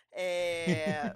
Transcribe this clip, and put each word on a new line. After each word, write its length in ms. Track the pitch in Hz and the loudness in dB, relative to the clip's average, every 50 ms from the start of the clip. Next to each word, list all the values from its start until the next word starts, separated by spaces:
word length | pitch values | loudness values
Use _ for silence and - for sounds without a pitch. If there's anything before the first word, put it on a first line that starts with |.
| _ _ | _ _
É, 1000 | - 180 185 180 175 175 175 175 170 170 165 175 170 156 156 156 151 151 143 - - | -6 -4 -2 0 0 2 0 0 0 0 2 2 2 2 2 0 0 0 -2 -4 -4